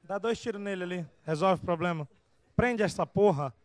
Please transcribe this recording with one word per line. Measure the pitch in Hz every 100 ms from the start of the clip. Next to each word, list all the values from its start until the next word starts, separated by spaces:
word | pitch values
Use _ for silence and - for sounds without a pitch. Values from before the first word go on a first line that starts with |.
Dá | - 202
dois | 208 226
tiros | 240 208
nele | 202 190
ali, | 180 180 160 _
resolve | - 156 185 180
o |
problema. | 139 170 175 165 147 _ _ _ _
Prende | - 240 233
essa | 208 - 165
porra | - 208 147 139 -